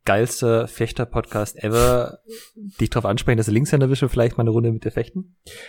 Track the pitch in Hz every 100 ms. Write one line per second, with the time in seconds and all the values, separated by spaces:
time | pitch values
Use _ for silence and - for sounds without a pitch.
0 | - 101 117 - 120 113 120 - 113 -
1 | 120 117 - 107 104 - 107 117 123 123
2 | 123 - - 226 - 220 202 - 113 120
3 | 104 107 - 113 110 110 147 147 131 135
4 | 131 127 120 - 113 113 117 113 110 -
5 | 113 185 - _ - -